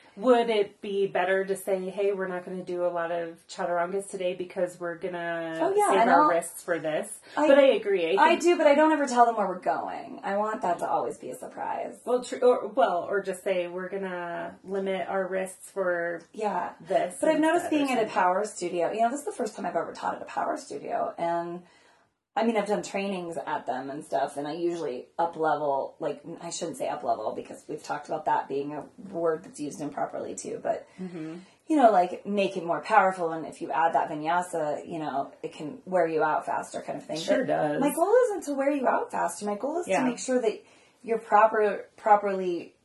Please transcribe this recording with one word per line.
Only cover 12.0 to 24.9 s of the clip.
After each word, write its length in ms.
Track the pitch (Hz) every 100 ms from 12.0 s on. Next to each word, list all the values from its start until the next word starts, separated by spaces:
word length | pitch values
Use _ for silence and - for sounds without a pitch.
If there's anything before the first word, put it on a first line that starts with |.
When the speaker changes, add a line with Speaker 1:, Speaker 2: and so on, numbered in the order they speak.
| -
Speaker 1:
Well, 180 | 247
tr-, 200 | - -
or, 240 | 247 233 196
well, 400 | - 214 175 -
or 140 | 202
just 200 | 190 185
say, 240 | 202 180 175
"We're 220 | 180 185
gonna 680 | 196 190 175 175 170 170 -
limit 440 | 180 196 190 190 -
our 160 | 190 185
wrists 460 | 185 190 - -
for 500 | 196 180 175 170 170 -
Speaker 2:
Yeah. 420 | 202 208 180 170 - 160
Speaker 1:
this 300 | 175 180 -
Speaker 2:
But 100 | 302
I've 80 | 294
noticed 260 | 311 349 -
Speaker 1:
instead," 160 | 302
or 40 | 277
Speaker 2:
being 100 | 240
at 0 |
a 40 |
Speaker 1:
something. 120 | 214 208
Speaker 2:
power 240 | 180 185 214
studio, 460 | - 175 175 165
you 100 | 214
know, 80 | 233
this 120 | 285
is 40 | 427
the 60 |
first 240 | - 220 -
time 100 | 185
I've 100 | 170
ever 180 | -
taught 200 | - 180 -
at 40 |
a 40 | -
power 320 | - - -
studio, 580 | - 143 - - - -
and, 460 | 170 170 170 175 - _ _ _ _ _ _ -
I 80 |
mean, 140 | 233 220
I've 80 | 202
done 140 | 196
trainings 560 | 175 196 196 185 170 165
at 300 | - 147 -
them 240 | 127 139
and 120 | 147
stuff, 340 | - 139 139 143
and 100 | 147
I 60 |
usually 540 | 165 170 170 147